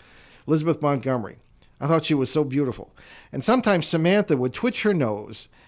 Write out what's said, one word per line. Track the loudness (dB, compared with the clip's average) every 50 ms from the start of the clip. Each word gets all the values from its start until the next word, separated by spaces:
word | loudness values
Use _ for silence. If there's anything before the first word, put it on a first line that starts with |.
| -20 -20 -20 -20 -20 -20 -20 -10 -2
Elizabeth | 0 0 2 2 0 0 2
Montgomery. | 2 0 0 0 0 -2 -2 -2 -4 -8 -14 -18 _ _ _ _ _ _ _ -6
I | 0
thought | 2 2 2 2
she | 2 0
was | 0 0 0
so | 0 -2 -2
beautiful. | 0 0 -2 -2 -2 -4 -8 -12 -18 _ -20 -20 -20 -20 -20 -18 -10
And | -8 -4
sometimes | 0 2 2 2 2 2 2 2 0
Samantha | 0 0 2 2 4 4 2 2 2 0
would | 0 0 -2
twitch | -4 -2 -2 -2 -2 0
her | 0 0
nose | 2 2 0 -2 -2 -6 -8 -12 -14 -14 -16 -18 _ _ _